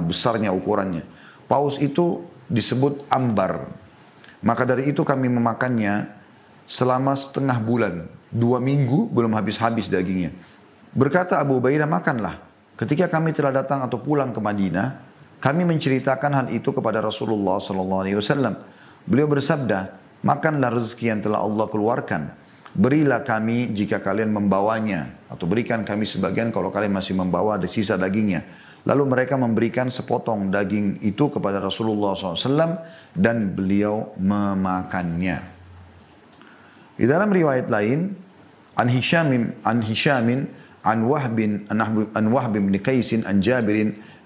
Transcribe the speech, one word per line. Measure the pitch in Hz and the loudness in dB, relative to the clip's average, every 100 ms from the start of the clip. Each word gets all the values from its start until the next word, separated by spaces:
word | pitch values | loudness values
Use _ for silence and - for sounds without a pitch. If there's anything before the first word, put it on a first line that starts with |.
| 85 | -2
besarnya | 80 123 113 104 | 0 0 0 0
ukurannya. | 92 92 104 95 82 - - - - - | 0 0 0 0 -4 -8 -16 -20 -12 -2
Paus | 131 147 - | 0 0 0
itu | 143 156 170 - - - - | -2 0 0 -2 -8 -16 -4
disebut | 113 - 123 143 143 - | -2 0 2 2 0 -2
ambar. | 131 123 101 92 87 - - - - - - - - 110 | 0 2 2 0 -2 -8 -14 -20 -20 -20 -20 -20 -4 0
Maka | 117 | 2
dari | 127 127 139 | 2 2 0
itu | 143 | 0
kami | 151 135 127 | 2 2 2
memakannya | 120 117 113 127 117 101 104 - - - - - - - | 2 2 0 0 0 0 0 -4 -10 -20 -20 -20 -20 -10
selama | - 127 127 135 139 | 0 2 2 2 -2
setengah | - 147 139 120 | -4 -2 0 0
bulan. | 110 120 104 85 80 - - | 0 0 0 -2 -10 -16 -8
Dua | 117 117 123 | 0 2 2
minggu | 131 143 123 151 233 | 2 2 2 2 0
belum | 120 117 110 | 2 2 2
habis-habis | 104 107 113 113 95 | -2 -2 0 0 -2
dagingnya." | 95 92 92 85 - - - - - - | -2 0 -2 -4 -8 -18 -20 -20 -20 -6
Berkata | 139 139 180 180 175 | 0 2 2 2 0
Abu | 143 131 | 2 2
Ubaidah, | 127 147 151 | 2 2 2
"Makanlah." | 175 170 127 92 82 - - _ - | 0 0 -2 -4 -8 -14 -20 _ -6
Ketika | 113 147 - | -2 0 2
kami | 160 160 | 0 0
telah | 151 139 | 0 2
datang | 135 135 139 | 0 0 -2
atau | 123 120 | -2 -4
pulang | 131 147 127 | -2 0 0
ke | 113 | -2
Madinah, | 104 104 95 87 123 139 - - - - | -2 0 0 0 -2 -4 -14 -20 -20 -4
kami | 131 160 175 | 0 2 2
menceritakan | 160 139 131 131 131 147 139 | 2 2 0 0 0 0 0
hal | 123 | 0
itu | 113 139 | -2 -2
kepada | - 110 110 | -2 0 0
Rasulullah | 107 - 113 107 95 98 | -2 -2 -2 0 0 0
sallallahu | - 95 92 95 95 | -2 -4 -2 -2 0
alaihi | |
wasallam. | 101 104 143 120 92 - - - - - | 0 0 0 0 -4 -12 -20 -20 -14 0
Beliau | 117 151 | 2 4
bersabda, | 139 135 156 120 98 95 - - - | 2 0 0 0 -2 -4 -12 -20 -4
"Makanlah | - 143 160 147 123 | 0 0 0 2 0
rezeki | 117 110 - 117 107 | 0 -2 -4 -2 0
yang | 104 | 0
telah | 107 | 0
Allah | 104 107 107 | 0 0 -2
keluarkan. | 107 104 135 147 87 71 - - - - - | 0 0 0 -2 -6 -6 -12 -20 -20 -8 0
Berilah | 120 151 143 120 120 | 4 4 4 2 0
kami | 110 110 120 120 | -2 0 0 -2
jika | 104 101 101 98 | -2 0 -2 -2
kalian | 101 110 | -2 0
membawanya, | 104 101 98 104 113 110 90 65 - - | 0 2 2 2 0 -2 -4 -6 -12 -18
atau | - 85 | -8 -2
berikan | 107 113 113 | -2 0 -2
kami | 101 104 104 | -2 -4 -4
sebagian | - 92 101 117 | -2 -2 0 -2
kalau | 101 92 | -2 -2
kalian | 98 104 | -2 0
masih | 95 92 95 | 0 -2 -2
membawa | 92 87 104 104 | 0 0 0 0
ada | 90 | -2
sisa | 113 101 95 | -2 0 0
dagingnya." | 95 104 107 82 - - - - - | 0 0 0 -2 -4 -14 -20 -8 0
Lalu | 131 139 127 | 2 2 2
mereka | 127 | 2
memberikan | 135 120 110 117 127 127 | 0 2 2 0 0 -2
sepotong | - - 123 120 107 98 | -4 -2 -2 -2 -2 0
daging | 101 98 104 101 - | 0 0 0 -2 -2
itu | 107 98 147 | -2 0 0
kepada | 104 98 98 | 0 -2 -2
Rasulullah | 98 - 110 104 101 | -2 -2 -2 0 0
sallallahu | 95 95 82 | -2 -4 -4
alaihi | 127 | 0
wasallam | 143 165 175 - - - - | 2 0 -2 -8 -18 -10 0
dan | 113 117 101 | 2 2 -2
beliau | 92 95 101 104 107 107 - | -2 0 2 2 -2 -6 -4
memakannya. | 95 104 101 98 95 92 90 95 87 85 92 82 - - - - - - - - - - - - - - - - | 0 2 0 0 0 -2 -4 -4 -4 -2 -2 -4 -8 -18 -20 -20 -20 -20 -20 -20 -20 -20 -20 -20 -20 -20 -14 2
Di | 113 | 4
dalam | 160 214 | 4 4
riwayat | 185 156 127 113 | 4 4 2 2
lain, | 110 107 143 190 190 - - - - - - | 2 2 0 -2 -6 -16 -20 -20 -20 -8 -2
An | 120 | 2
Hishamim, | 127 113 170 156 123 113 - 104 | 2 2 2 2 2 0 -2 0
An | 117 | 0
Hishamin, | 107 110 - 131 117 131 160 - - - - | 0 0 2 2 2 0 -2 -10 -20 -6 0
An | 113 113 | 2 2
Wahbin, | 147 131 113 107 104 101 | 0 0 0 0 -2 -2
An | 107 | -2
Ahb-, | 107 110 107 | 0 0 0
An | 110 107 | 0 2
Wahb | 127 120 104 | 2 2 0
bin | 98 95 | 2 2
Qaisin, | 131 131 - 113 101 | 2 0 2 -2 0
An | 101 | 2
Jabirin | 92 127 104 107 107 - - - | 2 2 2 2 0 -4 -12 -18